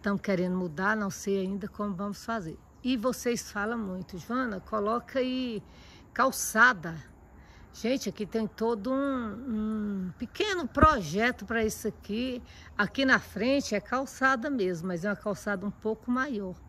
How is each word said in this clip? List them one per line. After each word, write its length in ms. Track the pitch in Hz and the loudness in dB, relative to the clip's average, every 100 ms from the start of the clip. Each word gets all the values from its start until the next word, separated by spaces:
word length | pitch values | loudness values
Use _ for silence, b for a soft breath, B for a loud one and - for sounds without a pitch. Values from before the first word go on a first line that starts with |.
Tamo 180 | 208 202 | 2 0
querendo 380 | - 190 180 180 | 2 2 2 0
mudar, 400 | 180 151 190 320 | -2 -2 0 2
não 140 | 196 | 0
sei 300 | - - 196 | -4 0 0
ainda 260 | 190 202 202 | 0 -4 -6
como 260 | - 208 | -4 -4
vamos 300 | 175 202 196 | -2 -4 -6
fazer. 320 | - 226 160 - - - | -6 -4 -4 -10 -16 -8
E 120 | 247 262 | -2 2
vocês 540 | 247 - 247 240 - | 0 0 0 -2 -2
falam 260 | 208 208 233 | -4 -2 -2
muito, 400 | 202 185 180 185 | -4 -6 -8 -10
"Joana, 440 | 147 247 254 190 | -4 -2 -2 -4
coloca 580 | - 214 208 233 233 269 | -4 0 2 0 0 -2
aí 420 | 254 254 247 214 - B B B B | 0 0 -2 -4 -8 B B B B
calçada." 840 | - 262 262 - 220 240 208 165 165 - - - B B B B | 2 2 2 -2 8 8 8 -4 -8 -12 -20 -20 B B B B
Gente, 360 | - 226 269 - | -4 0 0 -2
aqui 160 | - | -6
tem 220 | 202 226 220 | -4 -2 -2
todo 460 | - 220 233 196 | 0 0 0 0
um, 20 | 262 | 0
um 1160 | 277 262 226 226 269 220 214 214 208 202 185 - | 2 0 -4 -6 -4 -2 0 0 -2 -2 -4 -6
pequeno 480 | 240 - 427 370 285 | -10 -2 0 0 0
projeto 760 | - 311 294 156 180 233 - | 6 8 8 0 2 2 0
pra 200 | 202 226 | -4 0
isso 240 | 220 - 220 | 0 -2 -6
aqui. 540 | - - 208 254 247 - B B - | -8 -6 -4 -4 -6 -10 B B -2
Aqui 280 | 202 - | 0 2
na 140 | 269 233 | 6 4
frente 560 | - 196 233 277 - | 4 -2 2 2 2
é 60 | 202 | -2
calçada 680 | - 254 269 - 262 269 294 | 0 -2 -2 2 4 4 2
mesmo, 400 | 269 185 175 185 | 0 2 0 -2
mas 160 | 175 | -2
é 60 | 196 | -2
uma 60 | 202 | -2
calçada 500 | - 202 - 202 202 | -2 -2 -2 -2 -2
um 40 | |
pouco 400 | - 214 220 - | -4 -4 -4 -2
maior. 440 | 247 277 220 190 180 | 0 0 -2 -4 -8